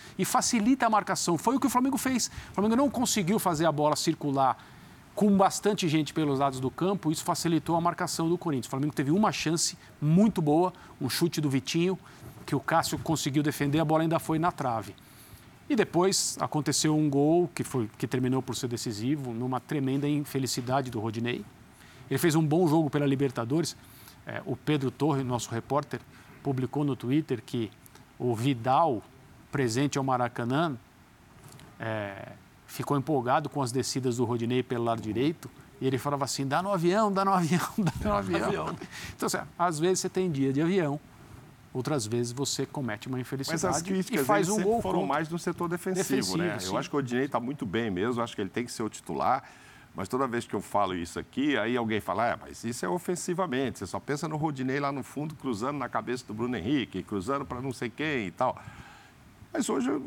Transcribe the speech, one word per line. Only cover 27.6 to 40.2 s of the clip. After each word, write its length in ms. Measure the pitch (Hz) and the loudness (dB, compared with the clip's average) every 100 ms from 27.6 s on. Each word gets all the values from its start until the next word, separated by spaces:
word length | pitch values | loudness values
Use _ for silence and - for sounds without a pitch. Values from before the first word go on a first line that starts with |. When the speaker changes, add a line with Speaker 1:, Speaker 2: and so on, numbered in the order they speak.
| 107 - - - - - | -4 -8 -20 -20 -20 -4
Speaker 1:
o 160 | 123 110 | -2 0
Vidal, 640 | 131 123 120 139 170 110 - - - - - | 0 0 2 4 4 0 -6 -20 -20 -20 -6
presente 460 | 139 123 113 143 139 | 0 0 2 0 0
ao 60 | |
Maracanã, 720 | 135 127 120 - 120 139 170 120 - - - - - - - - - - | 0 0 0 -2 -2 0 0 -4 -12 -20 -20 -20 -20 -20 -20 -20 -20 -10
é, 540 | 113 110 101 98 - - - - - | -6 -4 -6 -10 -14 -18 -20 -20 -16
ficou 320 | - 127 143 | -8 -2 -2
empolgado 520 | 127 143 120 143 147 | 0 0 2 0 0
com 120 | 143 | -2
as 100 | 127 | -2
descidas 460 | 131 123 135 127 120 | -2 -2 -2 -2 0
do 80 | 117 | 0
Rodinei 360 | 120 117 127 | 0 0 0
pelo 220 | 123 120 | 0 0
lado 180 | 117 117 | 0 -2
direito, 480 | 107 107 139 175 - - - - | -2 0 0 -2 -12 -18 -20 -4
e 80 | 131 | -2
ele 100 | 127 | 0
falava 280 | 143 143 135 | -2 -2 -2
assim, 200 | - 139 | -2 -2
"Dá 160 | 151 | 0
no 100 | 190 | 0
avião, 400 | 196 175 202 214 | 2 2 4 2
dá 120 | 196 | 2
no 80 | 196 | 2
avião, 300 | 190 165 175 - | 4 4 2 0
<laughs> 80 | - | 0
dá 140 | 180 - | 0 0
no 100 | 214 | 0
avião." 320 | 202 190 170 - | 0 0 0 0
Speaker 2:
Avião. 300 | 180 156 165 - - - - | -2 -4 -8 -12 -14 -12 -6
Speaker 1:
Então, 120 | - | -4
assim, 100 | 180 147 - | -4 -6 -2
às 220 | 175 151 | 0 2
vezes 220 | 175 185 | 2 2
você 80 | 185 | 0
tem 200 | 185 | 0